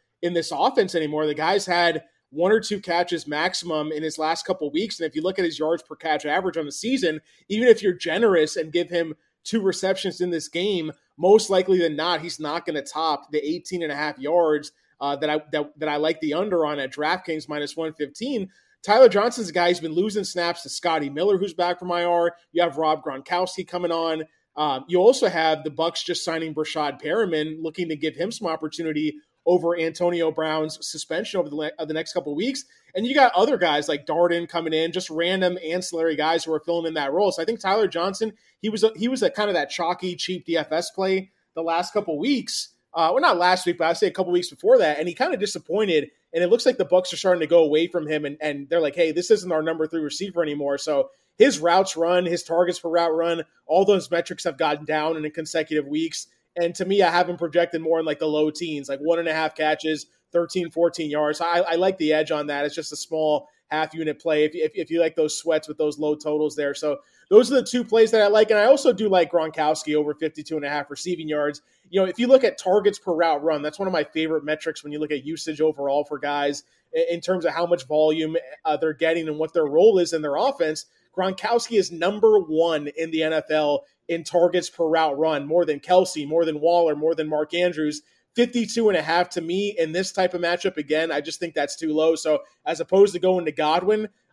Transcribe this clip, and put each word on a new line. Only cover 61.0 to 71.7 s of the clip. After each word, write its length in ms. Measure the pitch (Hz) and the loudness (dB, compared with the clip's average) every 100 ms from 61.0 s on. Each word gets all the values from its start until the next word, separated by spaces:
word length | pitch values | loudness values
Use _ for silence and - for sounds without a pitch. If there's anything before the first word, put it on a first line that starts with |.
| 156 | -4
yards. 300 | 147 151 151 | 0 0 0
I, 200 | 170 175 | 0 2
I 160 | 180 165 | 2 2
like 220 | 185 185 | 0 0
the 140 | 156 | 0
edge 200 | 156 156 | 2 0
on 160 | 151 147 | -2 -2
that. 180 | 143 147 | -4 -4
It's 100 | 143 | -6
just 160 | 151 | -10
a 60 | 151 | -10
small 500 | - 160 156 147 - _ - | -8 -2 0 0 -4 _ -8
half 260 | 156 156 | -4 -4
unit 260 | 160 156 147 | -4 -6 -4
play 240 | 165 151 | 0 2
if, 80 | 151 | 2
if, 180 | 233 156 196 | 0 -4 -4
if 160 | 160 | -4
you 80 | 165 | 0
like 160 | 160 160 | 0 2
those 220 | 156 - | -2 -2
sweats 300 | 165 156 156 | -2 -2 -2
with 100 | 147 | -4
those 200 | 151 147 | -4 -2
low 180 | 151 151 | -4 -4
totals 420 | 151 151 151 147 | -2 -2 -2 -2
there. 160 | 143 | -6
So 240 | 143 151 139 _ _ - | -4 -4 -6 _ _ 6
those 200 | 202 240 | 6 6
are 40 | 277 | 2
the 80 | |
two 220 | - 247 220 | 0 -4 0
plays 260 | 226 220 | 4 6
that 100 | 220 | 6
I 60 | 202 | 4
like. 220 | 214 214 | 6 6
And 100 | 208 | 6
I 60 | 214 | 6
also 260 | 269 - | 6 6
do 160 | 196 214 | 2 4
like 240 | 185 170 | 2 4
Gronkowski 640 | 175 160 156 151 156 - 151 | 0 -2 -2 0 0 0 -2
over 180 | 147 | -2
fifty-two 440 | 147 160 156 147 156 | -2 -6 -6 -8 -6
and 80 | 143 | -4
a 40 | |
half 200 | 147 139 | -6 -8
receiving 400 | 143 180 170 156 | -10 -8 -6 -4
yards. 320 | 151 147 147 _ | -2 -2 -6 _